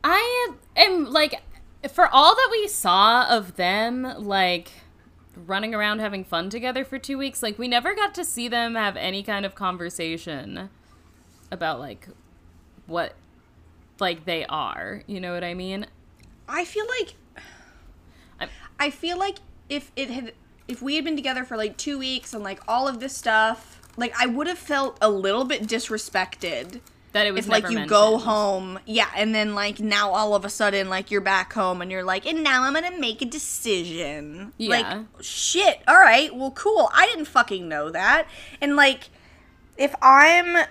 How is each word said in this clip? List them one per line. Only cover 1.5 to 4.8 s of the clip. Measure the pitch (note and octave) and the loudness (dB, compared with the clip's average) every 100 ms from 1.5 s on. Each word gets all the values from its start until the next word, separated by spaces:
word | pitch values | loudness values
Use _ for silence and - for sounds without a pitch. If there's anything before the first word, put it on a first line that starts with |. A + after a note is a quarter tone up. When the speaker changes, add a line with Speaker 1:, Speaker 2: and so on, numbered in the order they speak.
| - - - C#4+ | -20 -20 -14 -10
Speaker 1:
for | - F4 | 2 4
all | C4 D4+ A4 | 8 8 6
that | B4+ | 2
we | A4+ G#4 | 0 -2
saw | - F#3+ F3+ G#3 A#3+ B3+ | -2 2 6 6 6 4
of | A#3 F#3 - | 0 0 -2
them, | F3+ G3+ A3+ B3 B3+ - | 0 0 -2 -4 -8 -8
like, | G3+ G3 F3+ F3 F3 - | -4 0 2 0 -6 -20